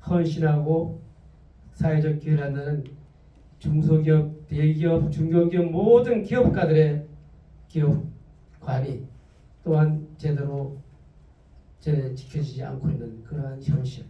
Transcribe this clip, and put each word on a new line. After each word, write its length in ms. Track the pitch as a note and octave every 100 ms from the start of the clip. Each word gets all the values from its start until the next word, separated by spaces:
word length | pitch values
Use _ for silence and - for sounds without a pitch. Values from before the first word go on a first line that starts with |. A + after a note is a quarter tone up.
| -
헌신하고 920 | F3 D#3+ D#3+ D#3 D3 D3 D#3+ E3+ - - - - - - - -
사회적 460 | - D#3 D#3 D#3 D3
기여를 240 | D#3 D3 C#3
한다는 380 | C#3 C#3+ C#3+ - - - _ - - - -
중소기업, 880 | D3+ D3+ D3+ D#3 D#3 D#3 D3+ - -
대기업, 640 | D3 D3+ D#3 E3+ E3 D3+
중견기업 600 | D3 D#3+ E3+ E3+ F3+ E3+
모든 520 | E3 G#3+ A#3+ A#3+ A3+
기업가들의 800 | F#3+ B3 - F#3+ D#3+ D#3 D3+ C#3+ - - - - - - -
기업관이 1400 | D#3+ D3 - - - - - - - - C3 C3+ - - - - _ - -
또한 440 | E3 D#3 D#3 D#3 - -
제대로 600 | D3+ C#3+ C#3 C#3 C#3 - - - - - - _ _ - - -
제대로 360 | D#3 D3 C3 B2+
지켜지지 480 | - D#3 - C3
않고 260 | B2 C3+ -
있는 340 | A#2+ A#2 A2
그러한 380 | - D3+ C3+ C3+
현실. 440 | - - B2+ -